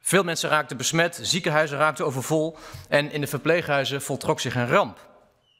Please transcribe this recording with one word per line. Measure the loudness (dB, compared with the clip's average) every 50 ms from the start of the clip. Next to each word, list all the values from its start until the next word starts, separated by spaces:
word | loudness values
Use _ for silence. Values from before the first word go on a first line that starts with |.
Veel | _ 4 2 4 2
mensen | 2 -2 -4 0 2
raakten | 2 2 0 -2 -6
besmet, | -4 -4 0 2 2 2 2 0 -4 -2
ziekenhuizen | -2 0 0 0 2 2 2 2 2 0 0
raakten | 0 0 2 0 -2
overvol | -2 -2 -2 -2 0 0 0 0 0 -4 -8 -18 -18 -18 -18 -4 2
en | 2 2 2 2 -2
in | -4
de | -4
verpleeghuizen | -2 -4 -4 0 2 2 2 2 0 0 0 0 -2 -4 -6 -4
voltrok | -6 -6 -4 -2 -2 -2 -2
zich | -2 -4 -2
een | -2 0 2
ramp. | 4 2 2 2 -4 -14 -20 -20 -20 -20 _ _ _ _ _ _ _